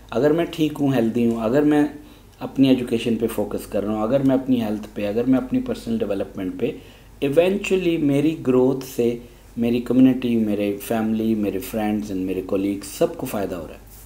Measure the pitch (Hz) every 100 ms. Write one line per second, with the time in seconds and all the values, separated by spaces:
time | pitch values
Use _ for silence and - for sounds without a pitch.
0 | - 113 147 165 165 - 156 147 143 131
1 | 113 117 117 113 110 135 147 151 147 -
2 | - - - - 127 - 135 123 120 113
3 | 123 110 113 - 104 101 - 107 101 110
4 | 110 135 135 131 135 123 107 107 107 -
5 | 104 107 123 131 - 127 127 113 - 113
6 | 101 98 98 - 92 - 123 - - -
7 | - - 139 147 180 196 - 190 170 165
8 | 147 139 156 156 131 127 127 139 - -
9 | 120 120 - - - - 117 120 120 127
10 | 131 127 123 117 110 101 101 101 - 113
11 | 110 110 113 110 104 92 90 110 107 107
12 | 104 95 92 92 92 98 98 101 - -
13 | 165 - 131 107 92 90 76 - - -